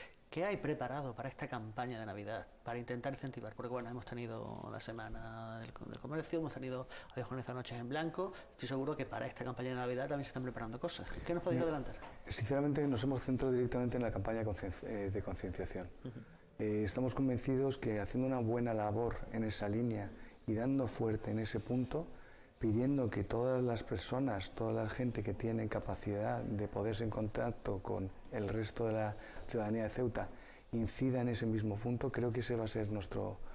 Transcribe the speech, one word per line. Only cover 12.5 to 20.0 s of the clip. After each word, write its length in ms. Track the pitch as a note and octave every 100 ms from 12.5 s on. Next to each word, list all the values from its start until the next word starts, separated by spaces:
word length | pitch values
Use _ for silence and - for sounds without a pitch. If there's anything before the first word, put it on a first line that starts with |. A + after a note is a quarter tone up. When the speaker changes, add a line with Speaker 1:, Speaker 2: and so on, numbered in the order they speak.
| C#3 D3 C#3+ C#3+
Speaker 2:
nos 160 | A#2+
hemos 180 | C3 C3
centrado 320 | C3+ B2+ C3+
directamente 420 | B2 B2 B2 B2 B2
en 60 |
la 100 | A2+
campaña 320 | G2+ G2+ A2+
concien-, 420 | G#2+ G2 G2 - -
eh, 240 | G#2+ G2
de 120 | G2+
concienciación. 680 | F#2+ F#2 F#2+ E2+ F2+ F#2+ F2+ -
Speaker 1:
Ujú. 160 | B2+ A#2 - - - -
Speaker 2:
Eh, 240 | A2 G#2
estamos 300 | G#2 B2+ B2+
convencidos 640 | B2+ C3 A#2+ - C3 C#3 -
que 200 | A2+ G#2+
haciendo 280 | G2+ B2 C3
una 140 | B2+
buena 340 | A2+ A#2+ A#2+
labor 420 | A2+ G#2+ G#2+ A#2 - -
en 120 | A2+
esa 220 | G#2+ - G#2
línea 440 | G#2+ A#2+ G#2+